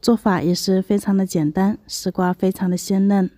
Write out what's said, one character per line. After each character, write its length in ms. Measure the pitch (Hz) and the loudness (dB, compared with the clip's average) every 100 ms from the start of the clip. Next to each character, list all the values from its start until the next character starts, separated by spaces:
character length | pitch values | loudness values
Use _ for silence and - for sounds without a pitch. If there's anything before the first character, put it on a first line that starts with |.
做 160 | - 233 | 2 2
法 240 | 220 185 | 2 0
也 140 | 151 | 0
是 260 | 175 - 190 | -2 0 0
非 180 | 185 202 | 0 -2
常 160 | 202 | 0
的 120 | 196 190 | 0 0
简 260 | 175 151 | 0 0
单， 260 | 151 190 214 - | 0 0 -2 -10
丝 240 | - 190 | -8 -6
瓜 220 | 180 180 | -2 -2
非 180 | 180 190 | 0 -2
常 200 | 190 185 | -2 -2
的 80 | 175 | -2
鲜 280 | - 196 196 | -2 0 2
嫩。 240 | 202 185 | 2 0